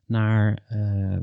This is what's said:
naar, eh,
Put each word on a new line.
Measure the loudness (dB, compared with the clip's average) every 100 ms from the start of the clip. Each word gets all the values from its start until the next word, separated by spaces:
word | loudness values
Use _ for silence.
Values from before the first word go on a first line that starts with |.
| -4
naar, | 0 2 2 2 0 -6
eh, | -4 -2 -2 -2 -4